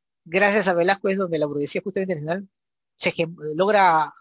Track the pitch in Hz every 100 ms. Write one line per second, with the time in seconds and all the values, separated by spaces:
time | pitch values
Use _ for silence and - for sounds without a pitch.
0 | _ _ - 180 202 214 190 170 175 196
1 | 202 190 185 160 147 143 143 190 202 196
2 | 190 165 151 185 196 _ _ _ _ _
3 | 185 170 165 170 151 151 196 208 185 160
4 | 151 -